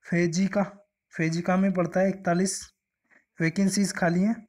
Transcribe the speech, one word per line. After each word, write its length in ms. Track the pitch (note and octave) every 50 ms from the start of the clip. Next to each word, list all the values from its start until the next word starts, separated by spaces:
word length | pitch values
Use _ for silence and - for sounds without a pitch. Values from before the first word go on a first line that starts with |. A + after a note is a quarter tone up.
| _
फेजिका, 560 | - F3+ E3+ F3 F3 E3 F3+ G3 F#3+ - G#3 F#3+ - - - _ _ _ _ _ _ -
फेजिका 420 | - D#3+ E3 E3 E3+ E3+ - F3+
में 160 | F#3 G3 G3
पड़ता 280 | F3+ F3+ E3+ E3+ - F#3
है, 80 | F#3+ G3
इकतालीस 520 | F#3+ F#3+ - F3 E3+ F3 F#3+ F#3 - - - - _ _ _ _ _ _ _ _ _ _ _ _ _ -
वैकेंसीज 540 | E3 E3 E3 G3 G3 F#3+ F#3+ G#3 G3+ F#3 -
खाली 280 | - F#3+ E3+ E3+ F3+
हैं। 140 | F#3+ G#3+ A#3 - -